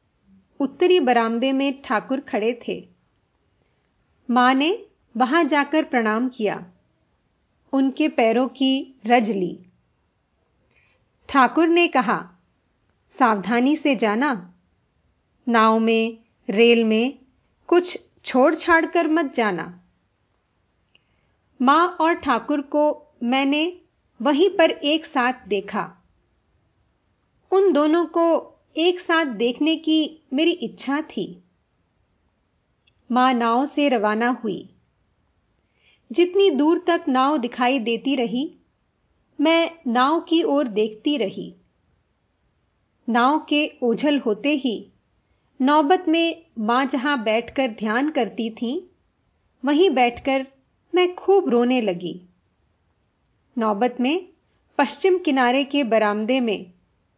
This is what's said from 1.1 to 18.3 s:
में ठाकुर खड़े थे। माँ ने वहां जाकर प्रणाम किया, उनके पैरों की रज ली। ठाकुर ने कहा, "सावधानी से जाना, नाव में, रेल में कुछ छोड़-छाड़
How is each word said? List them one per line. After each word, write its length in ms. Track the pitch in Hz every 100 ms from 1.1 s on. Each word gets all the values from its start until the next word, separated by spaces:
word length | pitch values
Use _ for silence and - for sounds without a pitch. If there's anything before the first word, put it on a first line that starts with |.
| 233 226 233 262
में 300 | 269 277 277
ठाकुर 380 | - 214 - 262
खड़े 400 | - 220 220 240 -
थे। 200 | 180 - _ _ _ _ _ _ _ _ _ _ _ _ _ -
माँ 220 | 240 247
ने 320 | 269 302 453 - _ _ 226
वहां 300 | 240 330 285
जाकर 360 | 294 277 311
प्रणाम 460 | 311 254 220 220 254
किया, 420 | 247 202 - 175 _ _ _ _ _ _ _ _ _ -
उनके 340 | 269 269 262 302
पैरों 400 | 285 226 226 262
की 520 | - 262 269 - - 220
रज 260 | 247 214
ली। 340 | 196 160 - - _ _ _ _ _ _ _ _ _ _ _ _ _ _ _ -
ठाकुर 380 | 277 247 311 330
ने 200 | 339 339
कहा, 440 | 269 220 175 - _ _ _ _ _ _ _ -
"सावधानी 640 | - 240 208 185 240 254 302
से 200 | 302 240
जाना, 580 | 220 214 294 220 - _ _ _ _ _ _ _ _ _ -
नाव 320 | 233 220 220
में, 380 | 226 226 226 226 _ _ -
रेल 340 | 202 233 233
में 360 | 220 220 247 - _ _ _ _ -
कुछ 320 | 349 359 - _ _
छोड़-छाड़ 600 | -